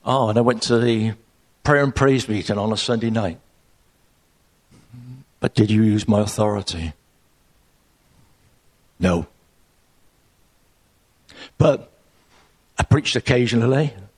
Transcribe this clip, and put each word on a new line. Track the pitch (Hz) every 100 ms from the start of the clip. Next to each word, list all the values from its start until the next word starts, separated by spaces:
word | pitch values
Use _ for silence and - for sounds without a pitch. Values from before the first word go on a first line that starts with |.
Oh, | - 131 110
and | 110
I |
went | 120 113
to | - 117
the | 120 113 110 107 _ _ _ _
prayer | 143 143
and | 139
praise | - 135 131 110
meeting | 107 - 101
on | 107
a | 107
Sunday | - 113 113
night." | 113 98 85 _ _ _ _ _ _ _ _ _ _ _ _ _ - _ 123 123 131 - _
But | - -
did | 104
you | 107
use | 110 104 107
my | 104
authority? | 104 - 107 104 95 87 82 - _ _ _ _ _ _ _ _ _ _ _ _ _ _ _ _ _ _ _ _
No. | 92 85 80 _ _ _ _ _ _ _ _ _ _ _ _ _ _ _ _ _ _ _ _ - - _
But | 147 135 - _ _ _ _ _ _ _ _ -
I |
preached | - 160 - 123
occasionally | - 127 120 117 117 131 151 - -